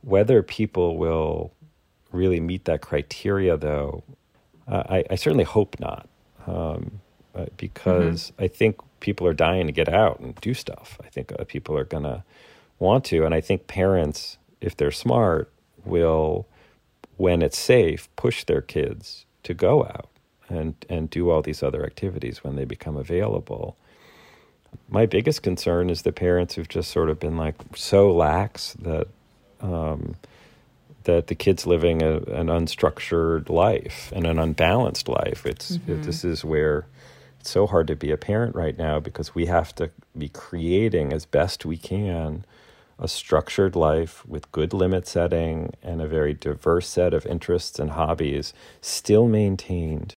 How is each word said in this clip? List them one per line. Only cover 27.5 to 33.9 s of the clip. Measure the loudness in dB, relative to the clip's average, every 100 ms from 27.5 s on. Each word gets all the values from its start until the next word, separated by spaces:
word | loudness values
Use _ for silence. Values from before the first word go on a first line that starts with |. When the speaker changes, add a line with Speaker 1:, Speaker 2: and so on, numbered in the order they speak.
| -6 -14 -12
Speaker 1:
so | 4 8 8
lax | 6 4 4 0 -6 -14 -10
that, | -6 -4 -4 -8 _ _ _ _
um, | -6 -4 -4 -6 -8 -12 -18 -20 -20 _ _ _ _ -6
that | 2 2 2
the | 0
kid's | 2 2 2
living | 2 4 4
a, | 2 0
an | -2 -4 0
unstructured | 0 0 2 0 0 -2 0 2 0 0
life | 2 4 2 -4